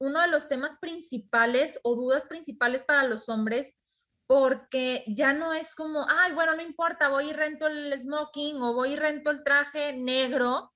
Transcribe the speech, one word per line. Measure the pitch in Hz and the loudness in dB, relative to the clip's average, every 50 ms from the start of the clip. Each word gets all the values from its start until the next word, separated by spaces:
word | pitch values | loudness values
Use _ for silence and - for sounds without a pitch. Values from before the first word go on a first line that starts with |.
uno | 269 277 285 320 | -4 -2 2 2
de | 349 349 | 2 4
los | 320 294 294 - | 2 0 0 0
temas | 269 254 269 311 302 _ | -4 -4 -4 -6 -8 _
principales | - 339 330 339 - - 262 233 - _ - 233 233 233 240 254 294 311 - - _ | -10 -10 -10 -10 -12 -10 -10 -10 -8 _ 2 2 2 4 4 2 2 2 -2 -4 _
o | 240 240 | -2 0
dudas | 233 254 254 262 294 302 | 0 2 2 0 0 0
principales | - 320 330 320 302 220 - 240 240 247 262 254 | -6 -14 -14 -12 -14 -4 -2 0 0 0 -2 0
para | - 294 285 269 | 2 2 2 2
los | 254 220 220 - - | 2 -2 -4 -4 -4
hombres, | 226 220 214 220 233 247 277 - _ _ _ _ _ _ _ _ _ _ _ | -2 -2 0 0 -2 -2 -4 -6 _ _ _ _ _ _ _ _ _ _ _
porque | _ 262 277 269 254 262 - - _ - 262 254 254 254 247 - | _ 4 6 6 4 2 0 -4 _ -4 -2 0 0 -2 -4 -4
ya | - 208 208 285 269 277 | -6 -2 2 2 2 2
no | 302 330 330 320 | 2 0 -2 -2
es | 320 320 320 - | -4 -4 -8 -10
como, | - 311 311 311 302 277 - | -8 -8 -4 -4 -4 0 0
"Ay, | 294 320 370 359 302 | 2 4 2 2 2
bueno, | 302 330 320 320 | 0 2 2 0
no | 320 339 | -2 -4
importa, | 339 294 - 330 330 339 - 302 277 | -10 -4 -2 -2 -2 2 2 2 2
voy | 277 269 294 302 | 2 0 -2 -2
y | 311 | -2
rento | 302 311 302 311 - 311 311 | -2 -2 -2 -2 -2 -2 -2
el | 302 294 294 285 277 | -2 -2 -4 -4 -4
smoking | 269 240 269 294 302 302 302 - 294 294 294 302 277 | -6 -4 -4 -4 -4 -4 -4 -6 -6 -6 -4 -4 -2
o | 247 240 233 | -2 -2 0
voy | 247 254 269 285 | 0 0 0 0
y | |
rento | 302 302 302 302 294 - 294 | 0 0 -2 -2 0 -2 -2
el | 294 285 294 | -2 0 2
traje | 277 277 285 285 285 - 302 294 294 277 | 2 4 4 2 0 -4 -4 -4 -4 -4
negro | 254 254 254 254 262 262 247 254 269 247 247 254 311 - - _ | -4 -2 0 2 2 2 2 2 0 2 2 0 -2 -4 -8 _